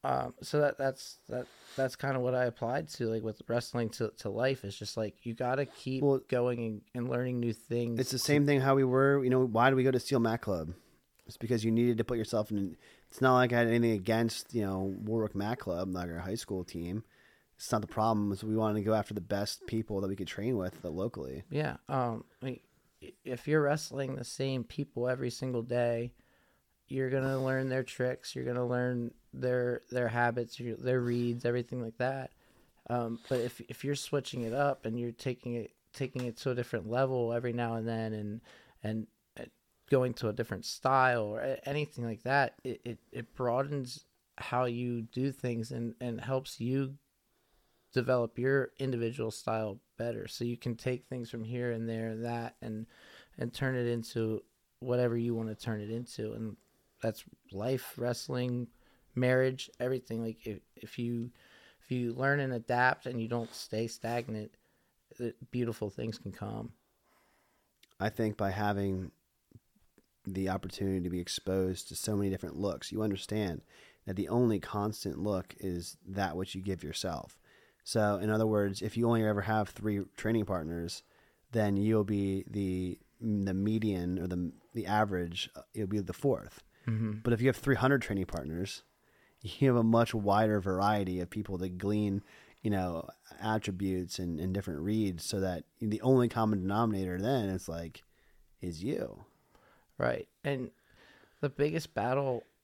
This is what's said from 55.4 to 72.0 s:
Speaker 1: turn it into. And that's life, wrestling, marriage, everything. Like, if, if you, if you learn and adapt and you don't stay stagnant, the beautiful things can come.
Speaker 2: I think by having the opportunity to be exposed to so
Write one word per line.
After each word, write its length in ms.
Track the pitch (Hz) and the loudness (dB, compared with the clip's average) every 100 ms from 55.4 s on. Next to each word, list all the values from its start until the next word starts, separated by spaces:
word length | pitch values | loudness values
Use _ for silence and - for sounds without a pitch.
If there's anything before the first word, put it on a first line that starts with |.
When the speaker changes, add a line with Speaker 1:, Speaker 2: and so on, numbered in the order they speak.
| 113 107 | -2 -6
Speaker 1:
turn 240 | - 110 | -4 -4
it 100 | 104 | -4
into. 440 | 113 120 - 110 | -6 -8 -6 -6
And 220 | 110 110 101 _ _ _ _ | -4 -8 -10 _ _ _ _
that's 220 | 110 110 - - _ | -4 -4 -10 -20 _
life, 420 | 98 110 131 - - | -6 -2 -2 -4 -4
wrestling, 680 | 120 120 - 123 123 123 120 _ _ _ _ | -2 -2 -4 -2 0 -2 -4 _ _ _ _
marriage, 560 | - 127 127 131 131 - - | 0 4 6 4 0 -10 -4
everything. 460 | 123 131 - 117 | -2 -2 -4 -4
Like, 140 | 113 113 - | -4 -6 -8
if, 140 | 101 _ | -10 _
if 240 | - - - | -18 -16 -6
you, 320 | 120 120 117 - - - - _ | -2 -2 -4 -10 -20 -20 -20 _
if 80 | - | -4
you 240 | 127 120 | -2 -2
learn 260 | 123 135 143 | 0 2 2
and 140 | 135 | 2
adapt 500 | 123 113 120 127 - | -2 0 4 4 4
and 160 | - 123 | -4 -4
you 80 | 113 | -2
don't 260 | 120 113 | -2 -4
stay 320 | - - 110 113 | -8 -6 -4 -4
stagnant, 640 | - 113 120 113 110 107 _ _ _ _ _ _ - | -4 -4 -4 -4 -6 -8 _ _ _ _ _ _ -8
the 160 | 120 - - | -8 -8 -6
beautiful 400 | 123 117 110 107 | -2 -2 -2 -6
things 280 | - 113 107 | -4 -6 -6
can 140 | - | -10
come. 400 | 98 101 107 117 - _ _ _ _ _ _ _ _ _ _ _ _ | -10 -8 -8 -10 -14 _ _ _ _ _ _ _ _ _ _ _ _
Speaker 2:
I 80 | 101 | -4
think 300 | - 110 104 | 0 -2 0
by 120 | 101 | -2
having 600 | 98 104 101 98 95 92 _ _ _ _ - _ _ _ _ _ _ - | 0 0 2 0 -2 -6 _ _ _ _ -20 _ _ _ _ _ _ -8
the 220 | 95 95 | -2 0
opportunity 540 | 95 92 - 98 95 | -2 -4 -4 0 0
to 80 | 87 | 0
be 100 | 90 | -4
exposed 680 | 87 - - 95 92 92 - | -4 -6 -2 2 2 -2 -6
to 60 | |
so 220 | 107 | -8